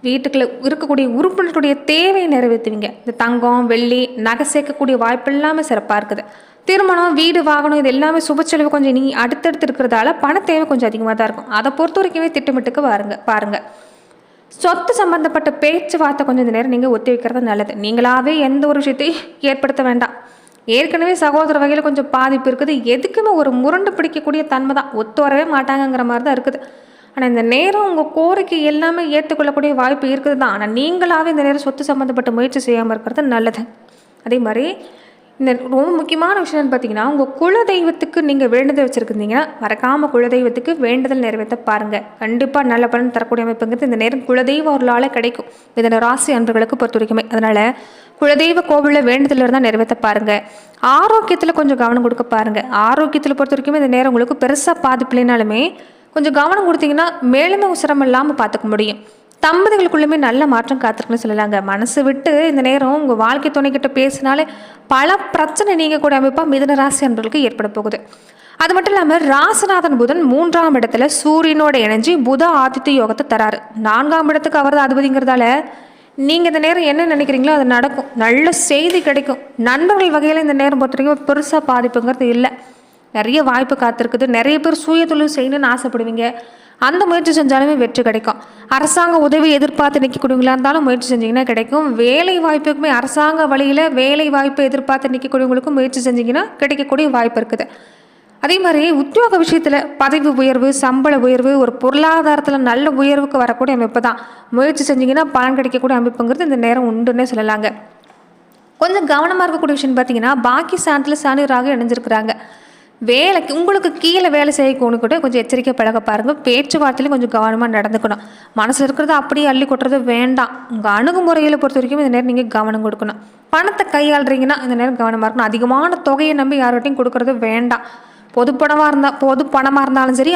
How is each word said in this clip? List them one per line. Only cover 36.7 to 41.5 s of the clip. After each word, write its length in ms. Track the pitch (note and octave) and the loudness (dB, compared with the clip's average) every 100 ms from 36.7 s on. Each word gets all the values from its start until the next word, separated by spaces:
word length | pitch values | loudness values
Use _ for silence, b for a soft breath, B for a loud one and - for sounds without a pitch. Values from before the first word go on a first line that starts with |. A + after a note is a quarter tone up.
பார்த்தீங்கன்னா, 300 | B3 A#3 G#3+ | -2 -4 -4
உங்க 220 | A#3+ D4 C4+ - | -2 0 -2 0
குலதெய்வத்துக்கு 840 | E4+ G#4+ G4+ F#4 E4 E4 E4+ E4+ | 0 2 2 0 0 -2 -4 -2
நீங்க 240 | D4+ C#4 B3+ | 0 0 2
வேண்டுதல் 400 | A#3+ C4+ C#4+ C4 | 2 2 0 0
வச்சிருக்கீங்கன்னா, 560 | B3 A3 G#3+ G#3 B3 D#4 - | -2 -4 -4 -2 -2 -2 -6
மறக்காம 500 | G#3+ G#3+ B3+ D4 D4 | -6 -2 0 0 0
குலதெய்வத்துக்கு 640 | B3+ A#3+ B3 B3 B3 B3 E4 | 0 2 2 0 -2 -4 -2
வேண்டுதல் 460 | A#3 B3+ B3+ C4 A#3 | 0 0 -2 -2 -2
நிறைவேற்ற 300 | A3 A3 | -4 -6